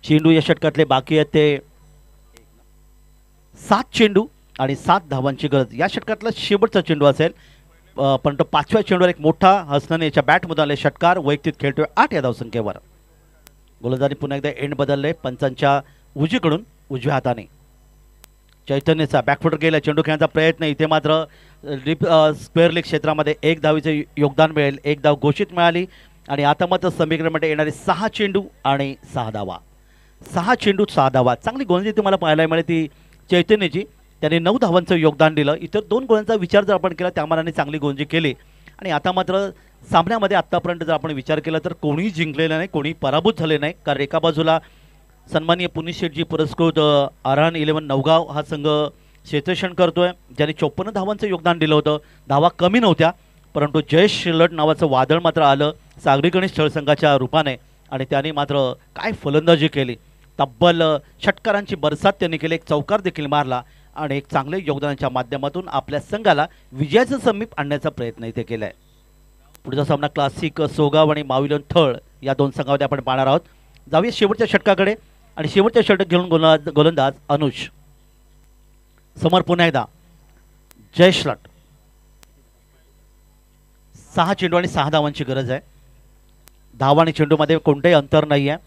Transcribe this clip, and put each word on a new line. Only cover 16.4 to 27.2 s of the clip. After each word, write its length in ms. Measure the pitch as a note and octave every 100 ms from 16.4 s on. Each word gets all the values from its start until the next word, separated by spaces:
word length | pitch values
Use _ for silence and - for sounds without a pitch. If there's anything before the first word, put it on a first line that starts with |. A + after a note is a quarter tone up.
| E3 D#3+ A3+ _ _
उजव्या 240 | C3 A#2
हाताने. 480 | C#3+ B2+ A#2 F#2+ _ _ _ _ _ _ _ - _ _ _ -
चैतन्यचा 520 | C#3 D3+ D#3+ D3 C#3+
बॅकफुटर 360 | A#2+ C#3+ E3 D#3
गेला, 220 | D#3+ D#3
चेंडू 220 | D3+ D3
खेळण्याचा 240 | D#3+ D#3 D#3+
प्रयत्न. 380 | D#3+ D#3+ D#3+
इथे 220 | D#3+ C#3+ D#3
मात्र, 260 | D#3 D3+
अ, 140 | D#3 D3+ - - _
डीप, 420 | C#3+ C#3 C3 D#3+ E3+
अ, 260 | D#3+ D#3 C#3+
स्क्वेअर 360 | - E3 E3+
लेग 120 | E3
क्षेत्रामध्ये 520 | D#3+ D#3 D#3 D3+ D3+ D3+
एक 180 | D3+ D#3+
धावीचे 420 | D3+ D#3 D3+ D3+ D3+ -
योगदान 340 | C#3+ C#3 D#3
मिळेल, 280 | D3+ C#3+ C#3 D3
एक 160 | D3
धाव 140 | D3+ D3
घोषित 240 | D3 - G3+
मिळाली 340 | F3 E3+ E3+ F3+ - - _ -
आणि 140 | C#3
आता 220 | C#3+ D3 F3
मात्र 240 | F#3 F3+
समीकरणामध्ये 600 | E3+ D#3+ D#3+